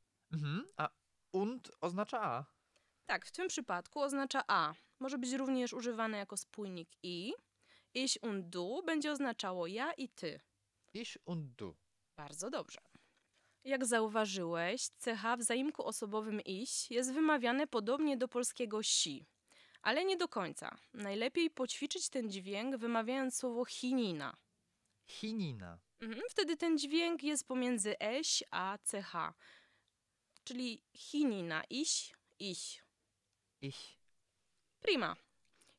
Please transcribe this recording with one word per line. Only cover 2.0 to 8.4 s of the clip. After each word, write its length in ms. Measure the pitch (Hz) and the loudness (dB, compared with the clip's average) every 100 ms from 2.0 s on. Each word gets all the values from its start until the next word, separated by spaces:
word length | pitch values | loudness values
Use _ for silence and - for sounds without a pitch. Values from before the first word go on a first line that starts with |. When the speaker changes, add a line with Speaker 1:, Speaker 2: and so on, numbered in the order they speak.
| 214 233 | 0 0
Speaker 1:
a? 220 | 185 120 143 _ _ _ _ _ - | 0 0 -4 _ _ _ _ _ -2
Speaker 2:
Tak, 200 | - - | -2 -2
w 40 | |
tym 160 | - 370 | -4 -2
przypadku 520 | - 240 180 - 294 | -2 -2 -4 -2 -2
oznacza 420 | 277 277 269 269 - | 0 2 0 0 4
a. 280 | 185 151 - _ - | 4 4 -2 _ -6
Może 200 | 262 269 | -4 -2
być 140 | 247 | 0
również 400 | 262 269 262 247 | 0 2 2 2
używane 460 | 254 240 220 220 208 | -2 -2 0 0 -2
jako 180 | 196 202 | -4 -8
spójnik 520 | - - 202 180 165 - | -8 -8 -6 -6 -10 -10
i. 320 | 180 175 208 466 _ _ _ - _ | -6 -4 -4 -8 _ _ _ -20 _
Ich 220 | 247 262 - | -2 0 0
und 260 | 240 196 | 0 -2